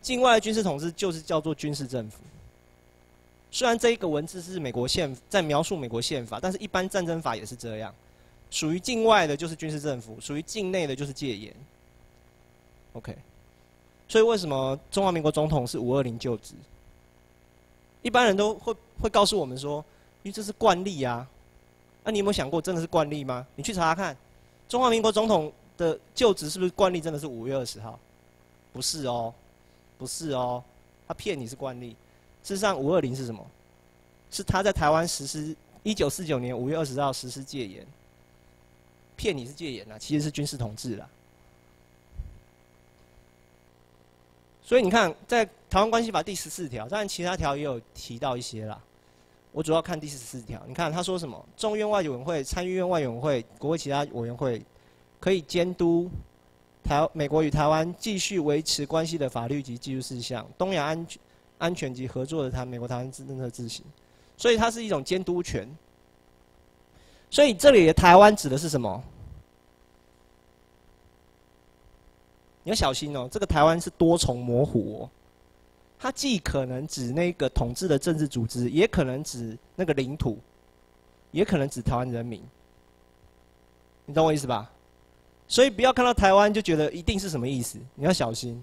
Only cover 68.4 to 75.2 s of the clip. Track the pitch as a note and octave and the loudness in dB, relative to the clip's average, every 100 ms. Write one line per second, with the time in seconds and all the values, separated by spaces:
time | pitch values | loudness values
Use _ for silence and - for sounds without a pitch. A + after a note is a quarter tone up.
68.4 | C#3+ C3 E3 C#3+ A2 F#2+ - - - - | 0 -2 0 -2 -2 -6 -10 -18 -20 -20
69.4 | - _ _ _ _ _ _ _ _ _ | -20 _ _ _ _ _ _ _ _ _
70.4 | _ _ _ _ _ _ _ _ _ _ | _ _ _ _ _ _ _ _ _ _
71.4 | _ _ _ _ _ - - _ _ _ | _ _ _ _ _ -20 -20 _ _ _
72.4 | _ _ D#3 A3+ D3 B2+ D3+ C#3+ B2+ - | _ _ -4 0 0 0 -4 -6 -6 -4
73.4 | G3 D#3 D#3 E3 F3 - E3 E3+ D#3+ B2 | 0 6 6 4 -2 2 4 4 2 -2
74.4 | B2 A#2+ C#3+ A#2+ G#2 G#2+ A#2+ _ | 0 2 2 0 -2 -8 -12 _